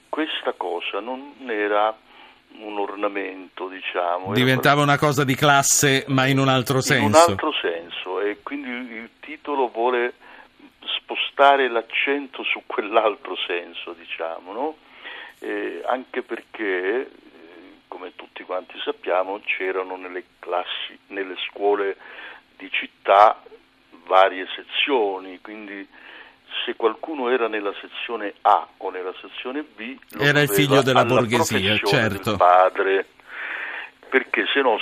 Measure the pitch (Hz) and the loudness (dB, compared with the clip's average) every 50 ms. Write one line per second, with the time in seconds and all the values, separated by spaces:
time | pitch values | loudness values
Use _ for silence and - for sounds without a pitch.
0 | _ _ - - 156 156 - - - 131 - - - 90 87 87 - - - 98 | _ _ -6 -4 -4 -4 -4 -4 -4 -6 -6 -4 -6 -4 -4 -4 -6 -6 -6 -6
1 | 104 120 127 131 139 143 139 - 135 127 113 107 104 101 104 104 107 110 110 - | -6 -6 -8 -10 -10 -16 -18 -14 -8 -6 -4 -2 0 2 2 2 2 2 0 -4
2 | _ _ - - - - - _ _ _ - - 107 107 104 104 101 98 98 98 | _ _ -20 -20 -20 -20 -20 _ _ _ -20 -14 -12 -8 -6 -6 -6 -6 -4 -4
3 | 104 104 101 101 95 95 95 95 92 87 _ - 92 92 92 92 - - - 92 | -4 -4 -4 -4 -6 -6 -10 -12 -16 -18 _ -12 -12 -10 -10 -10 -10 -6 -4 -2
4 | 87 87 85 90 92 95 101 110 127 131 131 127 - 143 143 147 147 143 143 139 | -2 0 -2 -2 -2 -2 0 2 2 2 2 2 2 2 4 4 4 2 2 2
5 | - 151 143 120 147 131 135 - 151 147 143 139 139 - - - - 143 135 135 | 2 2 2 2 2 0 0 2 4 4 6 6 4 4 2 4 4 4 4 2
6 | - - 139 131 131 131 135 135 135 135 131 131 120 - 120 131 127 - 147 127 | 2 0 0 2 2 4 4 4 4 4 4 2 2 2 0 0 2 2 2 4
7 | 110 107 107 156 170 175 98 98 - 92 - - - 95 85 85 82 85 - - | 4 6 8 8 8 8 6 0 -2 -4 -2 -2 -2 -2 -4 -4 -8 -12 -14 -12
8 | - 92 92 92 101 104 104 104 - - 143 143 143 127 123 123 127 120 117 110 | -10 -6 -4 -4 -2 -4 -4 -6 -10 -12 -12 -10 -8 -8 -8 -10 -10 -12 -12 -14
9 | 117 113 - _ - - 151 151 - - 147 139 131 117 - 110 117 123 127 120 | -14 -16 -18 _ -18 -18 -18 -12 -8 -4 -2 0 0 -2 0 -2 0 0 2 2
10 | 120 123 - _ - - - - - - _ _ - - _ _ - - - - | 0 -2 -4 _ -18 -20 -20 -20 -20 -20 _ _ -20 -20 _ _ -8 -8 -6 -6
11 | - - 117 104 - - - - 139 143 139 139 135 123 117 117 110 - - - | -6 -8 -6 -6 -6 -4 2 4 6 6 6 6 4 2 0 -2 -4 -2 -4 -4
12 | - 139 139 143 143 127 - - 110 - - 107 - - - - 113 98 107 113 | -2 0 -2 -2 -4 -8 -12 -8 -4 -4 -4 -4 -6 -6 -6 -6 -4 2 2 2
13 | 107 110 101 - - 95 92 87 - - 90 87 87 85 85 - - 87 87 82 | 4 4 0 -2 -6 -10 -8 -6 -4 -4 -4 -6 -6 -8 -12 -14 -14 -14 -14 -16
14 | 85 - - - 82 82 82 85 87 90 98 113 135 156 156 - _ - - - | -14 -14 -10 -8 -6 -8 -8 -10 -12 -12 -8 -6 -6 -6 -8 -10 _ -20 -20 -20
15 | - - - - - - - _ - 107 107 104 104 104 - - - 110 120 131 | -18 -18 -16 -16 -18 -18 -18 _ -10 -6 -6 -4 -6 -6 -8 -6 -4 -4 -4 -4
16 | 127 - - 127 120 - 113 113 - _ - - 110 98 95 90 90 95 107 127 | -6 -6 -8 -8 -6 -6 -10 -10 -10 _ -10 -6 -4 -2 -2 -2 -2 -2 -2 -2
17 | 139 - - - _ - - - 80 82 90 85 87 92 - _ _ _ - 90 | -4 -6 -12 -20 _ -20 -20 -20 -20 -20 -20 -20 -20 -20 -20 _ _ _ -16 -16
18 | 90 90 - - - - _ - 95 87 90 92 87 - - - - - 147 - | -16 -16 -16 -18 -20 -18 _ -18 -10 -8 -8 -8 -8 -10 -12 -8 -8 -8 -8 -6
19 | - 95 87 90 92 95 98 107 104 - - - 95 92 95 95 92 92 92 92 | -4 -2 0 0 0 -2 -6 -8 -6 -6 -6 -4 -4 -4 -4 -4 -4 -6 -8 -12
20 | 92 92 90 90 87 _ _ _ - 87 90 87 87 - - - - - 98 - | -12 -12 -12 -12 -12 _ _ _ -10 -6 -4 -4 -4 -6 -8 -10 -10 -12 -14 -18
21 | _ _ 101 98 95 92 92 87 - - - - 98 101 104 104 101 98 95 - | _ _ -10 -8 -8 -8 -8 -10 -10 -10 -8 -2 0 2 2 2 0 -2 -4 -6
22 | - - - - - - - - _ _ _ - 95 95 - - - - _ _ | -12 -18 -18 -18 -16 -18 -18 -20 _ _ _ -20 -12 -8 -6 -6 -6 -8 _ _
23 | - - 98 98 104 110 - - - - - - _ _ _ _ _ _ - 82 | 2 6 8 10 10 8 8 4 -4 -16 -20 -20 _ _ _ _ _ _ -20 -20
24 | 85 87 92 95 95 95 92 92 92 90 - - 87 - - - - 147 143 127 | -4 2 6 6 6 6 4 -2 -6 -8 -10 -12 -12 -8 -4 -2 0 2 2 2
25 | 107 101 95 92 95 95 92 90 - 107 104 107 107 101 101 98 98 - - - | 2 0 -2 -4 -8 -12 -16 -16 -16 -16 -16 -14 -14 -12 -12 -14 -14 -16 -20 -20
26 | - - - - - - - _ _ - - - - - 117 - - 110 110 - | -20 -20 -20 -20 -20 -20 -20 _ _ -12 -8 -6 -6 -6 -4 0 0 0 0 0
27 | - - 160 143 131 120 127 127 117 110 107 107 101 101 92 - - 90 - - | -6 -8 -6 -4 0 0 2 2 0 0 -2 -4 -4 -6 -6 -8 -12 -14 -12 -10
28 | - - 120 110 107 101 - - - 101 104 87 78 - - _ 113 95 90 92 | -8 -8 -8 -6 -6 -8 -10 0 4 4 6 6 4 -2 -10 _ -10 -8 -8 -6
29 | 90 92 87 - - 98 - - - 123 127 147 151 - _ - 110 120 135 131 | -8 -8 -8 -10 -14 -16 -14 -12 -10 -8 -8 -8 -8 -10 _ -14 -14 -14 -14 -16
30 | - - - - 139 143 143 147 147 135 - - 147 143 135 139 131 131 131 123 | -18 -18 -6 0 2 4 4 4 4 4 4 2 4 4 4 4 4 6 4 4
31 | - 117 127 127 131 110 117 117 - - 113 101 95 98 107 104 - - - 135 | 4 4 4 2 4 2 2 2 2 2 0 0 0 2 0 2 2 2 2 4
32 | 113 107 101 98 - 117 107 98 92 87 90 92 92 92 - - 98 95 98 98 | 2 2 0 -2 -2 -4 2 4 6 8 8 8 8 6 4 2 2 2 2 2
33 | 92 - _ - _ - - - - - - - - - - - - - - _ | 0 -4 _ -20 _ -18 -14 -12 -10 -10 -10 -10 -10 -10 -10 -12 -14 -16 -20 _
34 | - - - 131 123 - - - 101 - - 139 135 127 110 104 | -8 0 0 0 0 2 -2 -2 0 0 0 2 2 2 2 2